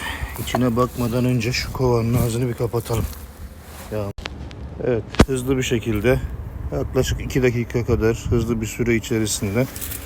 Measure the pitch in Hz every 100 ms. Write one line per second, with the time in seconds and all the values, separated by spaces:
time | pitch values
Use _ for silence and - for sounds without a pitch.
0 | - - - - 113 120 123 117 123 -
1 | 120 123 123 127 113 123 - - 127 117
2 | 113 120 120 117 127 113 117 117 - 117
3 | 104 - - - - - - - - 107
4 | 101 - - - - - - - - 117
5 | - - - 131 127 131 127 120 117 107
6 | 117 131 - - - - - 143 131 131
7 | 123 120 - 139 127 117 110 123 113 113
8 | 110 113 - - 113 113 107 - 120 113
9 | - 113 107 - 104 107 131 - - -